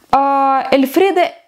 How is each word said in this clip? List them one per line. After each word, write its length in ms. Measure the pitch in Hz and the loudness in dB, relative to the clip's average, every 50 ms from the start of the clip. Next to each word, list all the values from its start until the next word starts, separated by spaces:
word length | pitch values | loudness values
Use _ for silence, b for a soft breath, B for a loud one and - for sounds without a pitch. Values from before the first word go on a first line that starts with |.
| B _ | B _
А, 560 | - 277 277 277 277 269 269 269 269 262 - - | -2 0 0 0 0 0 0 0 0 -2 -2 0
Эльфрида 600 | 254 277 269 269 - 339 381 392 330 370 330 - - - _ | 0 0 0 0 0 0 0 2 2 0 -2 -2 -4 -10 _